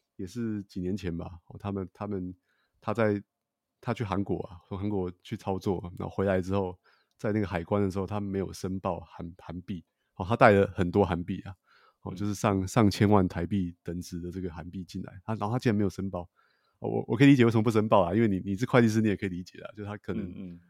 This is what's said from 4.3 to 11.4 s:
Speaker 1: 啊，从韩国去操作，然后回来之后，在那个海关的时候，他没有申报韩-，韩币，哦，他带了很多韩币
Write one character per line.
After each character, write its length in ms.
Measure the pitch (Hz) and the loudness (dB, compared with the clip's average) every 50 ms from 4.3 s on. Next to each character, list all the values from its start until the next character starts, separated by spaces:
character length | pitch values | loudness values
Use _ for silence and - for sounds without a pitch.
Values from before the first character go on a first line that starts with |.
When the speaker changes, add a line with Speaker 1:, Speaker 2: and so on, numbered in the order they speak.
| 92 - - | -4 -6 -6
Speaker 1:
啊， 160 | - 90 87 _ - | -10 -14 -18 _ -10
从 100 | 101 92 | -8 -6
韩 100 | 101 104 | -4 -4
国 240 | 104 95 90 90 90 _ - | -2 -2 -4 -4 -8 _ -12
去 140 | - 110 | -12 -10
操 220 | 95 - 101 95 90 | -8 -4 -4 -4 -2
作， 240 | - 104 90 85 85 90 95 - | -2 -2 -2 -2 -4 -8 -10 -10
然 100 | 95 95 | -10 -6
后 60 | - | -4
回 100 | - 98 | -2 0
来 160 | 101 95 92 | 2 2 0
之 140 | 87 92 98 | 0 0 -2
后， 240 | 101 95 90 90 - _ _ _ _ _ _ _ - | -2 -2 -4 -6 -10 _ _ _ _ _ _ _ -8
在 120 | - 110 104 | -4 -2 0
那 80 | 110 | 0
个 60 | 101 | 0
海 160 | 90 98 85 85 | -2 -2 -4 -4
关 200 | - 104 101 101 | 0 0 0 0
的 80 | 95 | 0
时 80 | 87 98 | -2 -2
候， 80 | 95 | -4
他 140 | 90 104 104 | -4 -6 -6
没 180 | 101 98 95 98 | -6 -4 -4 -4
有 120 | 92 82 90 | -4 -4 -6
申 280 | - - 92 95 95 | -8 -6 -6 -6 -4
报 200 | - 98 85 85 | -2 -4 -4 -4
韩-， 300 | 85 - - - 87 85 87 - | -6 -12 -14 -14 -14 -14 -14 -16
韩 220 | - - 85 87 | -14 -14 -12 -12
币， 240 | - - 98 82 - _ _ _ _ _ _ | -10 -10 -10 -12 -12 _ _ _ _ _ _
哦， 100 | - 92 | -8 -4
他 80 | 90 117 | 0 4
带 180 | - 139 113 101 | 8 8 8 8
了 140 | 98 98 - - | 8 6 4 2
很 160 | - 90 87 | 0 0 2
多 140 | 90 101 98 | 4 4 4
韩 180 | - 87 85 90 | 4 2 -2 -4
币 180 | 95 95 - | -4 -8 -8